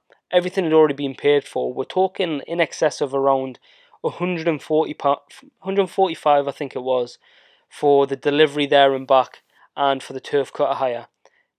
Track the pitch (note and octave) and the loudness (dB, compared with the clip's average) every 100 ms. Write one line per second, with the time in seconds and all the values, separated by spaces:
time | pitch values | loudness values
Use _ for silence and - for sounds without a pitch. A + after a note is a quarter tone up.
0 | _ _ _ F3+ F3 F#3+ E3 D#3+ D3+ C#3 | _ _ _ -2 0 -4 2 4 4 2
1 | C#3 B2+ D3 D3 - C3 B2+ B2+ B2+ F3+ | -6 -2 0 0 0 -6 -6 -6 -6 -2
2 | F#3+ F#3+ F3 D3 - E3+ D#3+ - D#3 - | -2 -2 -6 -6 -6 -4 -4 0 -2 -2
3 | C#3 C#3 C#3 C3+ C3 B2 _ _ _ _ | -4 0 0 0 -2 -12 _ _ _ _
4 | D#3+ - F3+ F3 D#3+ D3+ - D#3 D#3+ - | -8 -6 -6 -4 -4 -4 -2 -2 -2 -2
5 | C#3+ C#3+ _ - - _ F#3+ G3 F#3 - | -2 -2 _ -20 -20 _ -6 -2 -2 0
6 | F#3 D#3 D3+ C#3+ C#3 - C#3+ C3 B2+ B2+ | -2 0 2 2 0 -6 -8 -6 -2 -2
7 | A#2+ - _ _ _ _ _ - D3 C#3+ | -4 -10 _ _ _ _ _ -2 4 4
8 | C#3 C3+ D3 C#3+ D3+ D3 C#3 C#3+ C#3 C3+ | 2 -2 -2 2 2 2 2 4 4 2
9 | C3 C3 B2 - _ _ _ - C#3 C3+ | 2 2 2 -8 _ _ _ -2 -2 -2
10 | - C3+ - C#3+ C3 - C#3 C3+ C3 A#2 | -6 -14 -4 -2 -2 -4 -4 -2 -4 -6
11 | A#2 _ _ _ _ | -10 _ _ _ _